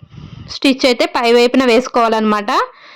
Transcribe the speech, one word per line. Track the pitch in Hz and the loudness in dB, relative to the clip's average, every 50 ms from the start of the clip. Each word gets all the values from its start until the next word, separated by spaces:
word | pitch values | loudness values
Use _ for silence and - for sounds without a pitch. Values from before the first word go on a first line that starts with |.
| - _ - - - - - - - - | -18 _ -20 -20 -20 -20 -20 -20 -18 -18
స్టిచ్ | - - - 277 254 269 - | -12 -2 0 0 0 2 0
అయితే | 262 240 233 302 | 0 0 0 -2
పై | 339 - 294 240 233 | -4 -2 -2 0 2
వైపున | 240 240 240 240 240 254 269 | 4 4 4 4 2 2 2
వేసుకోవాలన్నమాట. | 247 220 254 254 233 - 247 233 226 220 220 220 214 214 208 208 226 269 359 508 508 - - - - - | 2 2 2 0 0 -2 0 0 2 0 0 0 0 -2 -2 -2 -2 -2 -2 -2 -4 -8 -18 -20 -20 -20